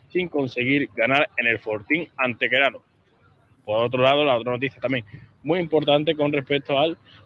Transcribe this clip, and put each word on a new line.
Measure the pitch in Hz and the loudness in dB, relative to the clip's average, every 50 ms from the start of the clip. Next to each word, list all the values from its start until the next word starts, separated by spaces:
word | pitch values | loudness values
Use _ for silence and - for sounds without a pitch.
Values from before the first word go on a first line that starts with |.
| _ _ | _ _
sin | - 180 180 170 | -4 -4 -4 -2
conseguir | - 147 139 127 - 123 123 127 139 143 139 - - | -2 -4 -4 -2 -4 -4 -2 0 0 0 0 -2 -2
ganar | 117 113 120 135 143 151 - - - | -2 0 2 2 2 2 0 -2 -2
en | 120 | -2
el | 120 113 104 | 0 -2 -2
Fortín | - 110 107 104 104 - 147 170 160 - _ - | -2 -6 -6 -6 -2 -2 -2 -2 -2 -8 _ -4
antequerano. | 131 123 117 - 131 117 123 131 139 131 110 - - _ _ _ _ _ _ _ _ _ _ _ _ _ _ _ _ | -2 -2 -2 -2 -2 0 2 2 2 2 0 -4 -16 _ _ _ _ _ _ _ _ _ _ _ _ _ _ _ _
Por | - 107 110 117 | -2 0 0 0
otro | 123 127 127 | 0 2 2
lado, | 127 131 139 147 151 | 4 4 4 4 4
la | 143 127 | 2 2
otra | 113 117 123 123 | 0 0 -4 -4
noticia | 120 135 139 - - | -4 -4 -6 -6 -6
también | - 123 135 123 107 - - - - - _ _ - | -4 -4 -4 -4 -6 -10 -18 -20 -20 -20 _ _ -4
muy | 139 165 185 | -2 -2 -2
importante | 170 156 156 151 147 147 143 147 151 160 160 | 0 0 0 0 2 4 2 2 2 0 0
con | 151 147 147 147 | 0 0 0 0
respecto | 143 131 - 143 139 139 - 143 135 | -2 -2 -2 -2 -2 -2 -2 0 0
al | 151 165 165 - _ - - - - | 0 0 -2 -6 _ -20 -20 -20 -20